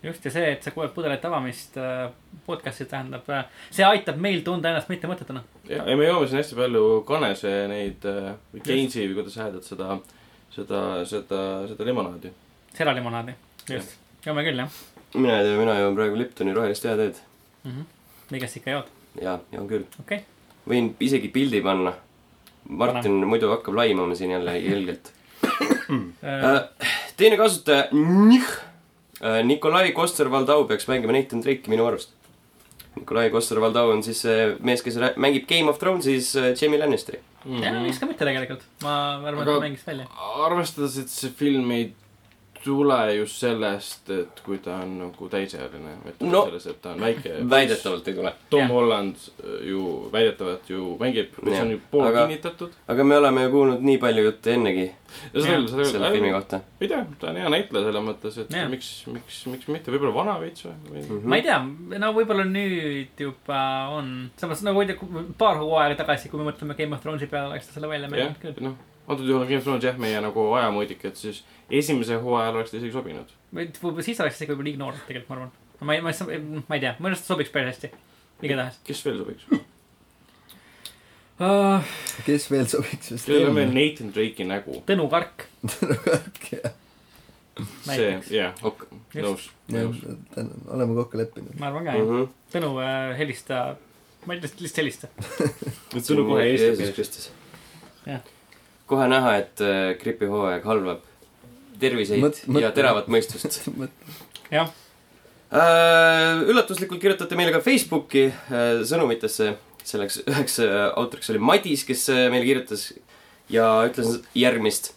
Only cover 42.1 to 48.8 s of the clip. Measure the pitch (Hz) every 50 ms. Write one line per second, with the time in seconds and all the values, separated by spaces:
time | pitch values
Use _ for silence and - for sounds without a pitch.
42.1 | _ _ _ _ _ _ _ _ _ - - 139 139 139 143 143 131 120 110 107
43.1 | 104 104 107 101 - - 127 123 117 110 107 104 101 101 - - - - _ -
44.1 | 95 90 85 - - - - 92 98 95 - 92 90 92 92 92 92 90 90 87
45.1 | 85 - - 90 - 98 98 95 - 76 65 64 - 78 76 76 78 - 76 76
46.1 | - _ - 180 175 196 196 - 85 90 - 85 - - - 90 82 87 107 117
47.1 | 113 - - - 80 78 120 123 131 135 135 113 110 - - 95 90 85 - 95
48.1 | 95 90 92 90 - - - _ 151 143 135 123 123 123